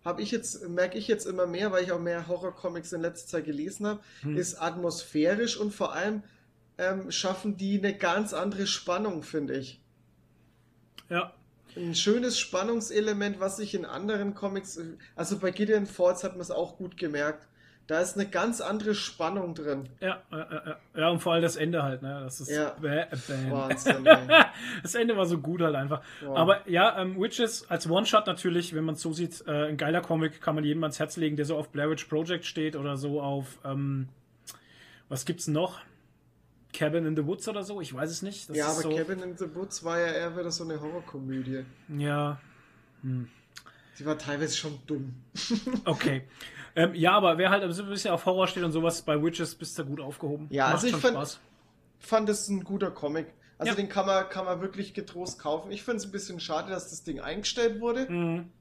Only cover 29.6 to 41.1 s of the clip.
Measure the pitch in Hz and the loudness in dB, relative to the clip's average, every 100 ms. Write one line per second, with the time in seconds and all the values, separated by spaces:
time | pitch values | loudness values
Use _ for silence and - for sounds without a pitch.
29.6 | 151 147 151 170 170 160 160 - - 156 | 0 0 2 0 2 2 2 0 -2 0
30.6 | 147 156 156 139 156 - 156 151 147 160 | 0 0 0 -2 -4 0 -2 0 -2 -2
31.6 | - 143 147 156 - 156 165 175 - - | -4 -2 0 0 -2 -2 0 -4 -4 -2
32.6 | 156 151 143 139 143 147 139 139 131 - | -2 -2 -4 -2 -2 -2 -2 -2 -4 -10
33.6 | 135 139 139 135 131 - _ _ - - | -6 -2 0 -2 -4 -10 _ _ -20 -20
34.6 | _ - - - _ 131 - 170 - 151 | _ -20 -20 -20 _ -6 -4 -4 0 0
35.6 | 180 - - - _ _ _ _ _ _ | 0 -4 -20 -20 _ _ _ _ _ _
36.6 | _ - 151 165 160 156 147 190 - 208 | _ -2 0 2 2 0 0 -2 -4 -6
37.6 | 196 202 147 131 156 165 190 202 - 151 | -6 -8 -8 -6 -4 -4 -8 -8 -4 0
38.6 | 151 156 156 156 160 190 185 175 175 160 | 0 0 0 0 0 -4 -6 -6 -6 -6
39.6 | 196 - 165 170 170 160 170 170 170 165 | -8 -6 -2 0 2 0 -2 -4 -4 -4
40.6 | 165 151 151 170 165 | -4 -6 -6 -8 -10